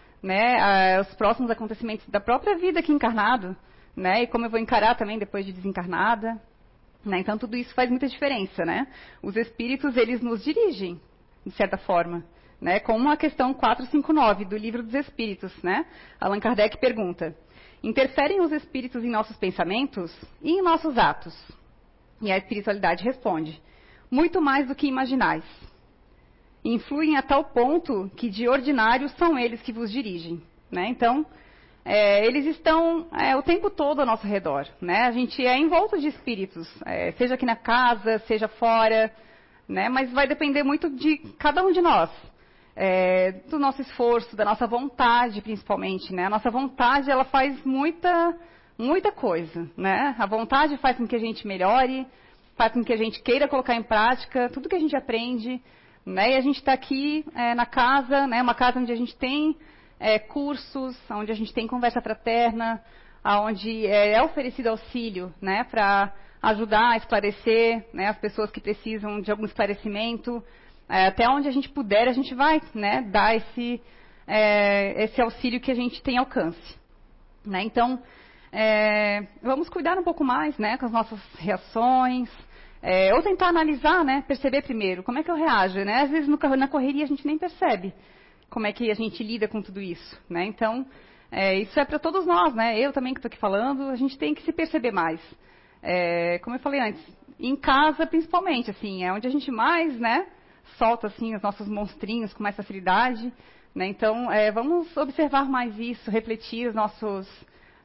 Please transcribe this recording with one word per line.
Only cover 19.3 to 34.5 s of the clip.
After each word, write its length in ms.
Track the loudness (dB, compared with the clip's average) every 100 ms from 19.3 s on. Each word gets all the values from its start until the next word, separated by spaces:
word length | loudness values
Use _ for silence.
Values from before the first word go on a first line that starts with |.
| -4
pensamentos 800 | -4 -2 -2 -2 -4 -6 -10 -12 -20 -8
e 120 | 0
em 100 | 2
nossos 340 | 2 2 0 2
atos?" 380 | 2 0 -8 -18 -20 -20 _ _ _ _ _ -8
E 100 | -2
a 60 | -2
espiritualidade 640 | -2 -6 -4 -2 0 0
responde: 560 | -2 -4 -2 -4 -6 -10 -20 -20 -20 -20 -4
"Muito 300 | 2 2 2
mais 260 | 2 2 0
do 80 |
que 120 | -2 -2
imaginais. 580 | 0 0 0 0 -2 -6 -20 -20 -20 _ _ _ _ _ _ _ _
Influem 540 | -4 -4 -2 -2 2 2
a 40 |
tal 220 | 2 0
ponto 680 | 0 0 2 2 0 -4 -6 -8
que 140 | -8
de 180 | -2 0
ordinário 640 | 0 2 2 4 2 0
são 280 | 0 2 2
eles 220 | 0 -4
que 140 | -10
vos 180 | -6 -6
dirigem", 480 | -4 -6 -8 -8 -10 -12 _ -10
né? 140 | -6 -4
Então, 380 | 2 2 2 -2 -8 -20 -20 -20 _ -2
é, 380 | 2 4 6
eles 220 | 4 2 0
estão, 600 | 0 2 4 4 2 -2
é, 240 | -2 0 2
o 60 |
tempo 260 | 2 2 0
todo 320 | 0 0 2
ao 60 | 2
nosso 200 | 0 -2
redor, 400 | -2 -2